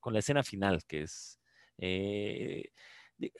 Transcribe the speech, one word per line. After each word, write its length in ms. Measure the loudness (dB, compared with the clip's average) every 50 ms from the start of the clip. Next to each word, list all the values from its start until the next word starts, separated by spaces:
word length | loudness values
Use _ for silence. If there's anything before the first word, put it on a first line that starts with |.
con 100 | -6 0 2
la 60 | 2
escena 240 | 2 4 4 4 4
final, 400 | 2 0 2 4 4 4 4 2
que 180 | _ -4 -4 -4
es, 360 | -4 -8 -12 -14 -16 -18 _ _ _ _ _ -20 _ _ -6
eh, 920 | -4 -2 0 0 0 -2 -2 -2 -2 -4 -4 -4 -4 -6 -6 -6 -8 -12 _ _ -20 -20 -20 -20 -20 -20 _ _
di-, 140 | -8 -8 -4 -4